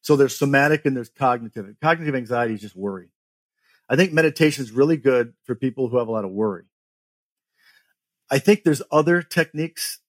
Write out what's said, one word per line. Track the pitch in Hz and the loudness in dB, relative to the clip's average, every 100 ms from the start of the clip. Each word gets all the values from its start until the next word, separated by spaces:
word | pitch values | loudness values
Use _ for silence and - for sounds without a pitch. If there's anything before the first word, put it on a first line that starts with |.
So | - 147 | 2 4
there's | 135 - | 4 2
somatic | 139 139 147 151 151 | 0 2 2 2 0
and | 131 | -4
there's | 117 | -8
cognitive. | _ 135 123 113 117 98 107 | _ -2 -2 -6 -14 -14 -4
Cognitive | 151 165 151 135 | -2 0 -2 -6
anxiety | 113 120 117 | -4 -2 -2
is | 107 | -4
just | 104 92 | -10 -10
worry. | 101 95 87 _ _ _ _ _ _ _ _ | -8 -8 -14 _ _ _ _ _ _ _ _
I | 131 | 0
think | 185 | 2
meditation | 156 160 151 156 147 | 2 0 2 0 0
is | 120 | -6
really | 113 143 160 | 0 2 2
good | 131 123 120 _ | 2 2 0 _
for | - 117 | -10 -6
people | 131 120 127 | -6 -4 -2
who | 123 | -2
have | 113 | -2
a | |
lot | 110 101 | -4 -6
of | |
worry. | 98 110 90 - _ _ _ _ _ _ _ _ _ _ _ _ _ _ _ _ | -4 -4 -4 -14 _ _ _ _ _ _ _ _ _ _ _ _ _ _ _ _
I | 135 | 0
think | - 208 | 2 4
there's | 170 143 - | 2 0 0
other | 151 156 175 | 0 2 0
techniques | 165 - 160 151 160 - - - | 0 -4 -4 -4 -8 -8 -12 -12